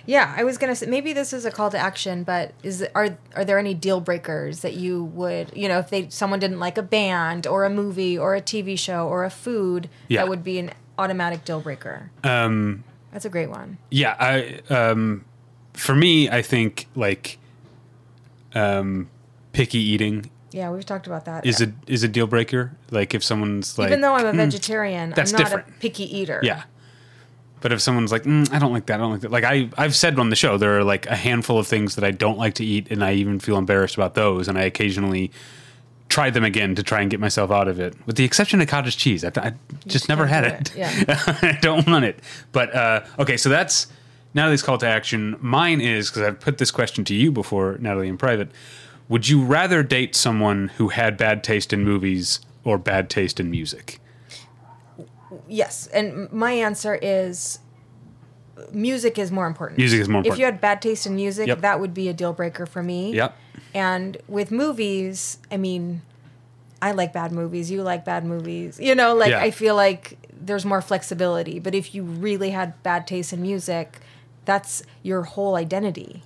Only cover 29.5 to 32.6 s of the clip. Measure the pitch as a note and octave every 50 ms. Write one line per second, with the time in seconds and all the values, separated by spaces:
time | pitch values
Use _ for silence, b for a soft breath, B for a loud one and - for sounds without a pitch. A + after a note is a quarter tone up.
29.5 | C#3 C#3 B2+ A2+ - - D3 D3+ C#3 - E3+ E3+ D3 C3 A#2+ A2+ A2 - - C3
30.5 | G2+ G2 G#2+ G#2 G#2 G#2 G2+ G2+ G2 F#2+ - G2+ A#2 F#2+ F2 B2 A#2+ A#2 A#2 -
31.5 | A#2 A2 G#2 - A#2 G#2+ G#2 F#2+ - G#2 G2+ G2 F#2+ F#2 A2 G#2+ G#2+ G2+ A2+ A2
32.5 | - -